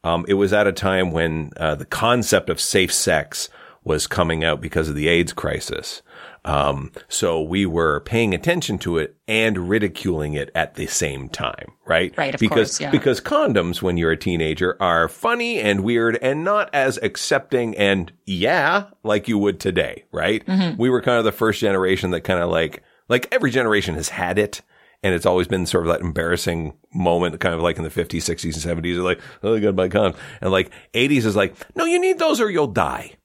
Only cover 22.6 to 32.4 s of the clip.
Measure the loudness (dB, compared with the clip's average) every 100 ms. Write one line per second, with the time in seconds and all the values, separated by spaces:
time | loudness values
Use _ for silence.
22.6 | -2 -6 _ _ -2 -2 0 0 2 2
23.6 | 2 2 0 -4 -6 -4 -2 0 -2 -4
24.6 | _ _ _ _ -2 0 2 2 2 0
25.6 | 0 0 2 0 0 -2 0 0 0 -4
26.6 | -6 -10 _ -2 2 2 0 0 -2 0
27.6 | -2 -2 -4 -4 -4 -4 -4 -4 -6 -6
28.6 | -4 -4 -2 -2 0 -2 -6 -6 0 2
29.6 | 2 2 2 2 2 -2 -16 -6 0 2
30.6 | 0 -8 -6 0 2 4 2 2 0 -2
31.6 | -12 -4 0 2 2 2 0 2